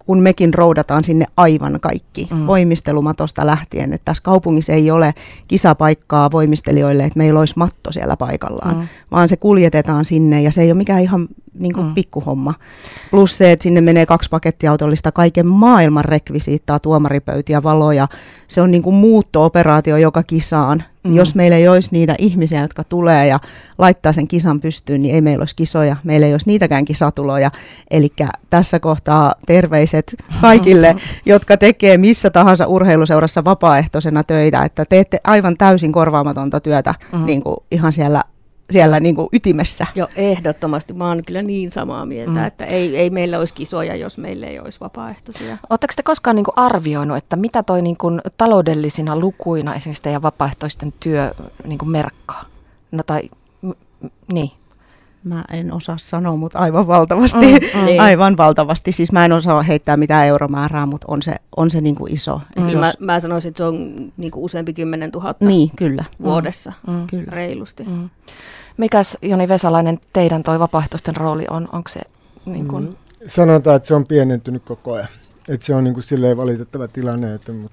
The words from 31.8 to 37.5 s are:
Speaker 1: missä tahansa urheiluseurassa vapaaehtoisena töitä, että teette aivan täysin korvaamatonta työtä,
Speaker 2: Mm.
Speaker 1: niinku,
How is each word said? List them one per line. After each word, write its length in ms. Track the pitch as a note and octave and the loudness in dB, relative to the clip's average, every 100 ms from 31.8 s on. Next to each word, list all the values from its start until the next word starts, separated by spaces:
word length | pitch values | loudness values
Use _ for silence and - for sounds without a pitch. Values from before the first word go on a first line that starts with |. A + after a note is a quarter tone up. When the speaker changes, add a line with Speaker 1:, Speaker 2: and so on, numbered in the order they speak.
| G3 F3+ | 4 6
Speaker 1:
missä 320 | G3+ A#3 G3 | 6 4 2
tahansa 380 | E3+ F#3+ F3+ - | 4 4 4 2
urheiluseurassa 760 | F#3 F#3+ D#3+ D#3 D#3 D#3+ E3+ D#3+ | 2 4 2 4 2 2 0 0
vapaaehtoisena 800 | G3 E3+ C#3+ D#3+ D3+ D#3 D3+ | 2 4 2 2 -4 -2 -2
töitä, 400 | D3+ D#3 D3+ C3 | 0 0 2 0
että 220 | C#3+ - D#3 | -2 -4 2
teette 340 | F#3 G3 F#3 | 2 2 0
aivan 340 | - G#3+ F#3 E3 | 2 2 2 2
täysin 340 | G3 F#3 D#3 | 4 4 2
korvaamatonta 680 | E3 D#3+ D3+ C#3+ C#3+ C#3 D3 | 2 2 0 -2 -4 -4 -4
työtä, 360 | D#3 C#3+ C3 - - | -2 0 -2 -6 -8
Speaker 2:
Mm. 140 | F3 D#3+ | -6 -2
Speaker 1:
niinku, 380 | C#3 - | -2 -4